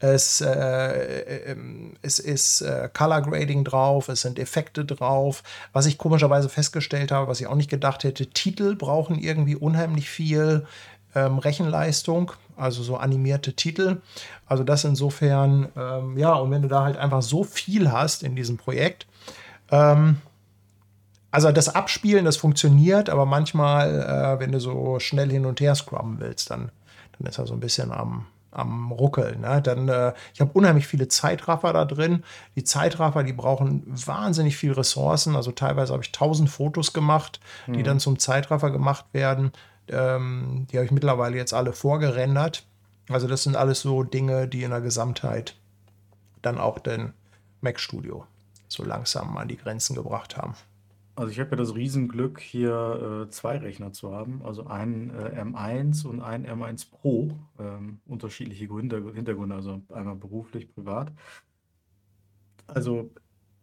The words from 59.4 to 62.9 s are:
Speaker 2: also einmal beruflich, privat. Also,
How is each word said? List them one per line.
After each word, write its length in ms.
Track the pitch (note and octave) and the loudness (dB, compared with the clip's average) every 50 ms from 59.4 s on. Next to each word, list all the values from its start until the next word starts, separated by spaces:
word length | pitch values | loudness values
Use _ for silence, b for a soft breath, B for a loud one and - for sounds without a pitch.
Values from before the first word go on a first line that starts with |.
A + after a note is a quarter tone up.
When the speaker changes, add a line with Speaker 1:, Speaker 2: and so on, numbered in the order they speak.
| G2+ G2 G2 | -6 -8 -8
Speaker 2:
also 260 | F#2+ G2 G2 F#2+ F#2+ G2 - - | -8 -10 -10 -12 -12 -14 -14 -14
einmal 220 | A2+ G2+ G2+ G2+ | -12 -10 -10 -12
beruflich, 580 | F#2+ G2 G2 G#2 A2+ A2+ - - A2+ - - - | -12 -14 -14 -14 -14 -14 -12 -14 -16 -16 -16 -18
privat. 400 | - G2 G2+ G2 A#2 C#3+ D3+ - B B B B B B B _ _ _ _ _ _ _ _ _ _ _ _ _ _ _ _ _ _ _ _ _ _ _ | -16 -12 -10 -8 -8 -8 -10 -14 B B B B B B B _ _ _ _ _ _ _ _ _ _ _ _ _ _ _ _ _ _ _ _ _ _ _
Also, 440 | - D3 B2+ A#2 B2 | -8 -6 -4 -4 -2